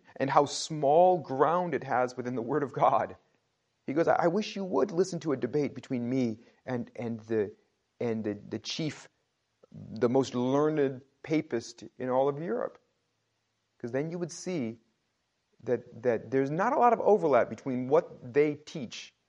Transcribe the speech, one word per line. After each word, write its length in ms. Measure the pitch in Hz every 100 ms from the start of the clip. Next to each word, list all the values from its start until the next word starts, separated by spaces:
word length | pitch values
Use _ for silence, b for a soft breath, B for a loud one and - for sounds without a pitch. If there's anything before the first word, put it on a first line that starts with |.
| B -
and 140 | 135
how 160 | 151 143
small 720 | - - 156 139 156 185 180
ground 560 | 127 135 143 175 175
it 100 | 135
has 320 | 135 127 127 127
within 200 | 123 127
the 60 |
Word 220 | 113 147
of 80 | 135
God." 460 | 143 151 107 90 92 _ _ _ _ _ _ -
He 60 |
goes, 160 | 139 156
"I, 80 | -
I 120 | 175
wish 280 | 185 208 196
you 80 |
would 280 | 185 220 220
listen 280 | 170 185 165
to 120 | 160
a 20 | 131
debate 400 | 120 147 143 127
between 340 | - 127 120
me 280 | 131 120 110 b b -
and, 240 | 123 113 -
and 240 | 120 113
the, 300 | 107 113 101 - _ _ _ _
and 240 | 120 110
the, 160 | 107 104 101
the 120 | 110
chief, 500 | - - 156 - - _ _ _ _ _ _
the 340 | 104 101 107 120
most 280 | 135 120 123
learned 640 | 127 139 151 156 135 127 - _
papist 600 | - 156 160 117 - - - -
in 80 | 127
all 200 | 127 139
of 120 | 143
Europe. 360 | 170 233 - - _ _ _ _ _ _ _ _ _ _
'Cause 100 | 120
then 200 | 127 160
you 60 | 175
would 120 | 170
see 460 | - - 180 113 117 _ _ _ _ _ _ _ _
that, 380 | - 120 - 113
that 280 | 123 110 110
there's 200 | 135 139
not 200 | 156 220
a 80 | 277
lot 140 | 240
of 80 | 220
overlap 480 | - 208 165 123 101
between 400 | 110 139 123 127
what 440 | 151 170 - 123
they 200 | 120 151
teach 600 | 147 - 165 117 - - _